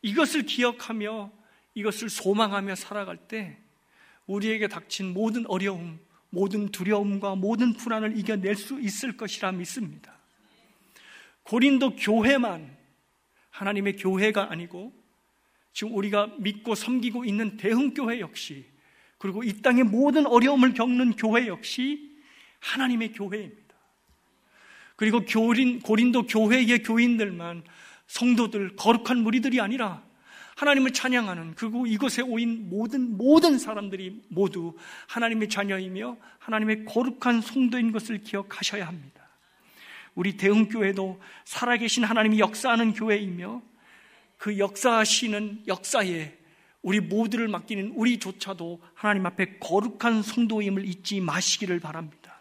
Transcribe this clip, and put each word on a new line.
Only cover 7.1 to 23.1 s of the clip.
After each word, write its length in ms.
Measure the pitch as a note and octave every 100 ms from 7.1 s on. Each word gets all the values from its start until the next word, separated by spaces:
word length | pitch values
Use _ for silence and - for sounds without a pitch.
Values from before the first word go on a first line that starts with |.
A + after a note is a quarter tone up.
| G3 G3
모든 400 | F#3+ F#3+ A3+ B3
불안을 420 | A3+ A#3+ A3 G#3+ A3
이겨낼 400 | G3+ G#3+ F#3 G#3
수 240 | - C4+
있을 380 | A3 F#3+ C4 -
것이라 340 | G#3 - G3
믿습니다. 640 | F#3 F3 - F#3+ D3+ - - _ _ _ _ _ _ _ - - - - _
고린도 540 | - A3+ C4+ C4+ C4 -
교회만 760 | - A3 A3 C#4 A#3+ E3+ D3 C3+ _ _ _ _ _ _ _
하나님의 460 | - G3 G#3 G3+ G3
교회가 540 | F#3+ F#3+ G#3+ G#3+ G3
아니고 440 | E3+ E3+ F3+ A3 - _ _ _ _ _ _ _ -
지금 180 | G#3+
우리가 360 | A3 G3+ G#3 G#3 C#4+
믿고 360 | G3+ G#3 -
섬기고 520 | G#3+ - B3+ A#3 A#3 A#3+
있는 320 | G3+ A3+ G#3+
대흥교회 640 | G3 A3+ C#4 C4+ A#3+ A#3+
역시, 440 | F3 - - C#3 C3+ _ _ _ _ _
그리고 260 | G3 F#3+
이 160 | A#3+ F#3+
땅의 240 | C4 B3
모든 400 | A#3+ G#3+ C#4+ D4 C#4
어려움을 460 | A#3+ B3+ C#4+ B3+
겪는 440 | B3 A#3 B3 B3+ A3
교회 320 | A3 A3+ A#3+
역시 680 | F3 - - C4 D4 - - _ - - _
하나님의 520 | - C4 C4 A#3+ A3